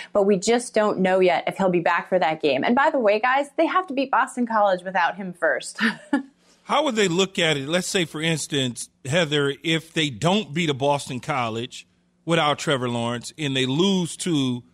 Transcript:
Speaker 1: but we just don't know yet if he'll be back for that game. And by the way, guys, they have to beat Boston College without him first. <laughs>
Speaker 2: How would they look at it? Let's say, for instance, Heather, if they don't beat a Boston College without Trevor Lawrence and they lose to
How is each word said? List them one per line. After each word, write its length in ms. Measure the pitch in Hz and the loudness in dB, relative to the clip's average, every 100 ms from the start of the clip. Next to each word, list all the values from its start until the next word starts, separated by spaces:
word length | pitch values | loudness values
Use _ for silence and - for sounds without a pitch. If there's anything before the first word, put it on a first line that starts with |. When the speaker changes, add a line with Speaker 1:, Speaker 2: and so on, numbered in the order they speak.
| - | -4
Speaker 1:
but 120 | 208 | 0
we 120 | 196 196 | 2 2
just 380 | 202 240 240 | 2 0 0
don't 260 | 214 214 - | 0 0 2
know 220 | 185 190 | 2 4
yet 240 | 185 160 - | 4 2 0
if 100 | - | 0
he'll 120 | 190 | 0
be 100 | 175 | 2
back 300 | 175 175 - | 2 0 0
for 100 | 185 | 0
that 220 | 170 160 | 2 0
game. 220 | 151 127 | 0 0
And 120 | - 240 | 2 2
by 140 | 302 | 2
the 100 | 302 | 2
way, 220 | 208 214 | 2 2
guys, 260 | 247 269 285 - | 2 0 0 0
they 120 | 320 | 0
have 200 | 349 359 | 0 -2
to 60 | |
beat 180 | 262 262 | -2 0
Boston 340 | 220 254 - 233 | 0 0 -2 -2
College 380 | 220 208 185 | 2 2 2
without 320 | 185 185 165 175 | -2 0 0 -2
him 160 | 190 | -8
first. 480 | 170 160 127 - - 220 - - 277 | -2 0 0 -4 -4 -4 -4 -4 -4
<laughs> 400 | - _ _ _ | -4 _ _ _
Speaker 2:
How 200 | - 247 | -2 0
would 120 | 302 220 | 0 2
they 120 | 196 | 2
look 320 | 165 190 185 | 2 0 0
at 160 | 165 147 | 0 0
it? 140 | 135 | 0
Let's 180 | 175 180 | -2 -2
say, 160 | 196 | -2
for 180 | 165 156 | -2 -4
instance, 680 | 165 160 - 143 127 117 - _ 127 | -2 -2 -2 -2 -2 -4 -12 _ -4
Heather, 480 | 165 160 147 139 139 | 0 2 2 0 -2
if 300 | 160 160 - | -2 -2 -2
they 160 | 165 151 | -2 -2
don't 440 | 107 160 202 214 | 0 0 0 0
beat 160 | 147 165 | -2 -2
a 40 | |
Boston 480 | 131 143 143 - 127 | 0 0 0 -2 -8
College 680 | 156 139 117 113 123 - - _ _ _ - | -4 -2 -2 -4 -8 -12 -20 _ _ _ -2
without 340 | 165 151 139 | 2 2 0
Trevor 300 | - 139 123 | 0 0 0
Lawrence 440 | 120 117 120 - - | -2 -4 -4 -8 -8
and 180 | 147 135 | -4 -2
they 100 | 127 | 0
lose 520 | 139 196 190 170 - | 2 2 2 -2 -6
to 460 | 185 151 131 123 - | -2 0 0 -4 -8